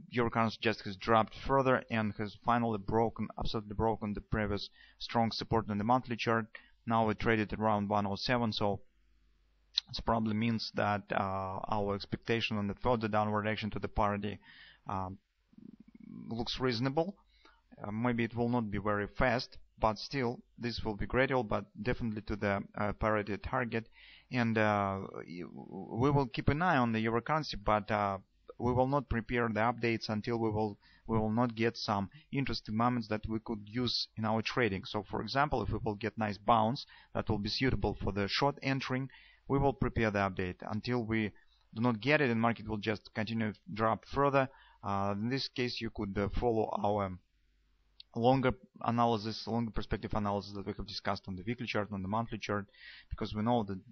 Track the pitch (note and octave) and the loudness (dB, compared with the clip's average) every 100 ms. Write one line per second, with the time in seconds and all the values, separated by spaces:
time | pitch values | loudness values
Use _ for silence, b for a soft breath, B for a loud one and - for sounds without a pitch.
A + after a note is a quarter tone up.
0 | - A2+ A#2 A#2 A2+ - A2+ G#2+ G#2+ F#2+ | -4 -2 0 2 0 0 -2 -2 -4 -6
1 | - A2+ G#2+ - - C3+ C3 B2 - A2 | 4 4 4 -2 0 2 4 2 0 -2
2 | G#2+ - G#2 - - A#2+ A#2 G#2 G2 A2+ | -2 -2 -6 -4 0 2 2 -2 0 2
3 | A2+ - G#2+ - - A2+ G#2 G#2 A2 G#2+ | 2 -2 -6 -4 -4 -4 -6 -2 0 0
4 | G#2 G2+ - A2 G#2 G2+ - B B B | -4 -6 -4 -2 0 -2 -6 B B B
5 | - A#2 A2+ - A2+ A2+ G2+ G#2 A2 B2+ | -2 2 2 0 0 0 0 -2 2 2
6 | A#2 A2+ A#2 A2+ A2 B B _ A#2 A2+ | 0 -4 0 0 0 B B _ 0 2
7 | A2 G#2 A#2 A2 G#2 G2 A2 G#2 G2+ G#2 | 4 2 4 4 2 0 2 2 2 2
8 | G2+ G2 - B2 A#2 - G#2 G2 - _ | 0 -2 0 0 0 0 0 -2 -6 _
9 | _ _ _ _ _ _ _ - - - | _ _ _ _ _ _ _ -8 -6 -4
10 | - A2+ A2 G#2+ A#2 A2 - A2 G#2 G#2 | 0 0 2 0 0 -2 -4 -2 0 0
11 | G2+ - G2 F#2+ F#2+ F#2+ - G#2 G2+ G2+ | -2 -2 0 -2 -4 -6 -2 0 0 0
12 | - - - A#2 - G#2+ G2+ F#2+ B2 A#2+ | -4 -6 -2 0 0 -2 -2 0 2 2
13 | G#2+ G#2+ G#2+ G#2 G#2 G#2+ G#2 G#2 G2+ - | 2 2 2 0 0 -2 -4 -4 -4 0
14 | G#2 G2+ G#2 G2 B B B B - G2 | 2 0 -4 -8 B B B B -8 -6
15 | F#2 G2 _ _ _ - - - - - | -6 -10 _ _ _ -20 -20 -20 -20 -20
16 | - - - A2+ A#2 - B2+ A2+ C3+ D3 | -18 -16 -8 -6 -6 -2 -2 0 0 0
17 | F3 - b b b b _ - G2+ G#2+ | -2 -6 b b b b _ -14 -8 -2
18 | B2 A#2 A2+ A#2 A#2+ B2 G#2+ G2+ G#2 G#2 | 0 0 0 0 0 0 0 -2 0 0
19 | G2+ - C3 A#2+ - - - - A2 G#2+ | -2 0 2 2 -4 -12 -20 -2 0 0
20 | - C#3 A#2+ A#2+ - - A#2+ A2 A2 G#2 | -4 -2 -2 -2 -10 -8 -6 -4 -4 -4
21 | G#2+ A#2+ C3 C3 G#2+ G#2+ G2+ - G#2 A#2+ | 0 2 4 2 0 -2 -4 -6 -4 -2
22 | A#2 G#2+ - G#2 G#2 G2 - - G#2 F#2+ | -2 -4 -6 -2 0 0 -2 -4 -4 0
23 | A2 G#2+ G2+ G2 - C3 A#2+ A2+ A2 B | 0 2 0 -4 -4 -2 -2 -4 -6 B
24 | B B B B2+ A#2 A2 G#2+ G#2 G2 G2 | B B B 0 2 4 4 4 2 -2
25 | - - - F2 C#2+ C2+ - F#2+ - G#2+ | -6 -10 -12 -10 -12 -12 -12 -12 -6 0
26 | C#3 C#3+ B2+ - - C#3+ F3+ C#3+ A#2+ A2 | 4 4 2 0 0 2 4 4 4 2
27 | A2+ A#2 C3 D#3 C#3 G#2 G#2 G#2+ G2+ G#2 | 2 0 0 -2 -2 -4 2 2 2 0
28 | G2+ G2 - _ - - A#2 B2 C3 C#3+ | 0 -2 -8 _ -18 -4 0 2 4 2
29 | B2 A2+ - B2 A#2 G#2 A#2 A#2 A#2 A2+ | 0 -2 0 0 2 2 2 2 0 0
30 | - G#2+ A2 A#2 A2+ G#2+ G#2+ G2+ b b | -2 -2 -2 0 0 0 -2 -4 b b
31 | - A2+ A2 A2 B2 A2+ A#2 - - G2+ | -2 0 2 2 0 0 0 0 -2 0
32 | F#2+ D3+ B C#3 B2+ A2+ - A2 A#2+ B2 | -2 -8 B -4 -2 -4 -4 0 2 0
33 | G#2+ G#2+ A2 A2 - G#2+ G#2 A#2 A#2+ - | -2 -4 -2 -6 -4 -8 -6 -4 -2 -2
34 | - - A2 A2+ - C3 A2+ F#2+ - G#2+ | -4 -4 0 0 0 2 2 0 -4 -6
35 | F#2+ A#2 A2 B2+ D3+ C3+ G2 G#2+ A2+ G#2 | -4 -4 -2 0 0 0 -2 -2 -2 -2
36 | G#2+ - G#2+ G2 - A#2 A2 C#3+ - B | -4 -2 -2 0 4 6 4 0 -6 B
37 | B A2 G2+ G#2+ G#2 - C3 G#2+ G2+ G2 | B -4 0 0 0 0 2 2 0 0
38 | G2 G2 G2 - C#3+ C#3 C3+ C3+ - B2+ | -2 0 0 0 0 0 -2 -2 -2 -4
39 | C3+ B B B - C#3 C#3 - B2 A#2+ | -4 B B B -2 2 2 2 0 2
40 | A2 G2+ G2 F#2+ F#2 - - G#2+ A#2+ B2 | 2 4 2 0 -4 -6 -6 -4 -2 -2
41 | A2 A2 G#2 b b b _ A2+ B2 A2 | 0 0 -2 b b b _ 0 0 2
42 | A#2+ D3+ C3+ A2+ A#2 G#2+ G#2+ A2 A2 G#2 | 2 4 4 4 2 0 -4 -4 -2 -4
43 | - - G#2+ A2+ A2 - - G2+ A2+ G#2 | -6 -6 -4 -2 -2 -4 -8 0 2 2
44 | - C3+ C#3+ C3+ C3 B B B G2+ G2 | -2 2 4 4 2 B B B -4 0
45 | G2+ G2+ A2+ C3+ - - B2 - A2+ - | 0 -2 -2 -2 -4 -4 -4 -4 -6 -4
46 | G2+ G2 G2 - A#2+ A2 - - G2+ G#2 | -4 0 0 0 2 2 0 0 0 0
47 | F#2+ F2+ _ _ _ _ _ _ _ - | -2 -6 _ _ _ _ _ _ _ -20
48 | - A#2 A#2 C3+ B2+ A2 - - A2+ A#2 | -12 2 6 6 4 0 -6 -6 0 4
49 | A#2 A2+ A2 G#2+ - A#2 A2+ A2 G#2 G#2+ | 4 4 0 -6 -2 -2 0 -2 -2 -4
50 | G#2 G#2+ G#2 G2+ F#2+ G2+ G2 G#2 G2 G2 | -2 -2 0 0 -2 -6 -6 -6 -8 -6
51 | G2+ G2 - F#2 F#2+ A#2+ A2+ G#2+ G2+ G2 | -4 -4 -6 -8 -6 -6 -4 -2 -2 -4
52 | F#2+ A2 A#2 G#2+ - G#2 G2+ B B B | -2 -2 -2 -6 -2 -2 -4 B B B
53 | B - G#2 G#2 A2 B2 G2+ F#2+ - | B -8 -4 0 2 2 0 -6 -10